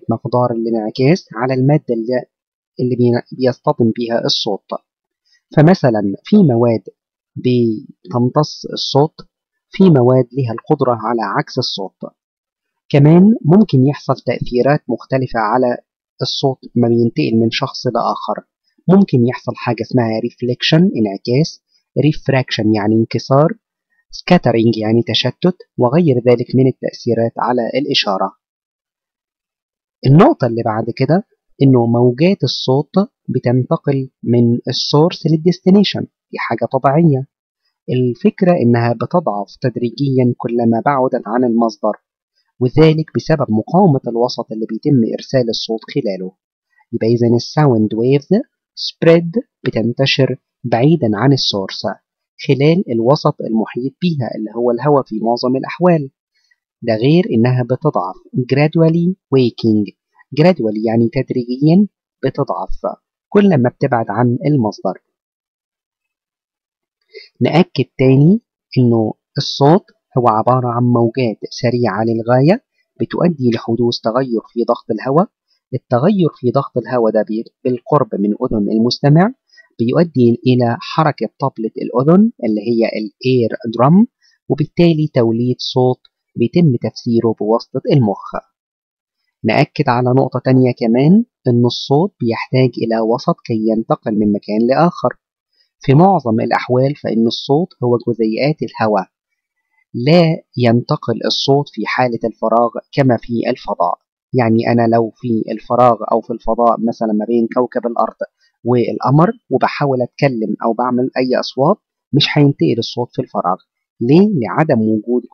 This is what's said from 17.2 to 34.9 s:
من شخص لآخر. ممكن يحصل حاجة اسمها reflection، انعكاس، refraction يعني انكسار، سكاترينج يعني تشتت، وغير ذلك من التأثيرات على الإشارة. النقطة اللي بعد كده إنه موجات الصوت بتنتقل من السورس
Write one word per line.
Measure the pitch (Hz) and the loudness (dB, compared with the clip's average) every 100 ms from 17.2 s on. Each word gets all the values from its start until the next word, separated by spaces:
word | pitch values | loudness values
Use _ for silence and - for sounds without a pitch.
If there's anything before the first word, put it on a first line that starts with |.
| 151 113 | -2 0
من | 113 | 0
شخص | - 131 - 127 | -2 -8 -6 -4
لآخر. | 117 104 107 - 104 - _ _ _ - | -2 -2 -4 -6 -10 -12 _ _ _ 2
ممكن | 196 190 131 117 | 4 4 2 0
يحصل | - - 113 | -2 -10 -8
حاجة | - 113 | -6 -6
اسمها | 110 131 113 110 | -2 -2 -2 -2
reflection، | 117 - 123 120 - 160 185 - | -6 -6 -6 -4 0 2 2 0
انعكاس، | 104 95 - 127 165 - _ _ _ 135 | -2 -4 -2 0 -2 -6 _ _ _ -2
refraction | 143 - - 131 - - 107 | 0 0 -2 -2 -2 -2 0
يعني | 107 104 | 0 0
انكسار، | 110 113 117 - 135 160 220 _ _ _ _ _ | 0 0 -4 0 2 2 -2 _ _ _ _ _
سكاترينج | - - 180 123 117 113 110 | -8 2 2 2 2 2 0
يعني | 107 117 | 0 0
تشتت، | 117 113 123 - 180 - - - | 0 -2 -4 -2 -2 -2 -8 -2
وغير | 123 151 170 123 | 0 2 2 2
ذلك | 120 120 123 | 2 2 2
من | 123 131 | 2 2
التأثيرات | - - - 120 117 117 - | 0 -8 -8 -4 -2 -2 -2
على | 113 123 110 | -4 -2 -2
الإشارة. | 127 147 135 - 190 190 - _ _ _ _ _ _ _ _ _ _ _ _ _ _ _ _ 127 | -4 -2 -2 -2 -2 -4 -8 _ _ _ _ _ _ _ _ _ _ _ _ _ _ _ _ 4
النقطة | 147 262 311 120 | 6 6 4 -2
اللي | 113 | -2
بعد | 113 107 113 - | -4 -4 -4 -2
كده | 135 175 - _ _ - | 0 0 -2 _ _ 0
إنه | 139 127 117 | 4 4 4
موجات | 120 123 120 175 202 | 2 2 2 0 0
الصوت | 131 - - 131 - - - _ - | -4 -4 -2 -2 0 -2 -2 _ -6
بتنتقل | 127 123 127 127 165 - 139 131 _ | -4 0 0 0 -4 -2 -4 -6 _
من | - 120 120 120 - | 0 2 4 2 -4
السورس | 120 - | -6 -2